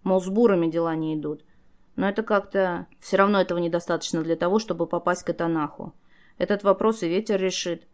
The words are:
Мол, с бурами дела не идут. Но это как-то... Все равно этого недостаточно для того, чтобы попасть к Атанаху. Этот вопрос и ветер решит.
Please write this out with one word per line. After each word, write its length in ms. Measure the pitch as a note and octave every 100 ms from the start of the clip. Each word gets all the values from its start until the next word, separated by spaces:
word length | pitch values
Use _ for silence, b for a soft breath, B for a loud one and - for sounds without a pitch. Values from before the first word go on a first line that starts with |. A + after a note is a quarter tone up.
Мол, 180 | F#3 F#3
с 80 | F#3
бурами 420 | G3+ A#3+ F#3 E3
дела 240 | E3 E3
не 200 | D#3+ D#3
идут. 300 | D#3 D3+ D3+ - - - _ _ -
Но 120 | F#3+
это 140 | G3
как-то... 640 | A3 G#3 G3 G3 F#3 F3 F3+ _
Все 160 | - F#3+
равно 240 | G3 G3+
этого 180 | F#3 F3
недостаточно 640 | E3+ E3+ E3+ E3 - E3
для 140 | D#3+ D#3+
того, 220 | F3 G#3+
чтобы 280 | A3 E3+ E3
попасть 380 | F3 F3+ F3+
к 60 | -
Атанаху. 640 | E3 E3 E3 D3 - E3+ - b b b b
Этот 260 | F3+ G3+
вопрос 380 | G3+ F#3+ A3 A3
и 60 | E3+
ветер 320 | F3+ A3 G3
решит. 460 | F#3+ F3+ F3+ E3 -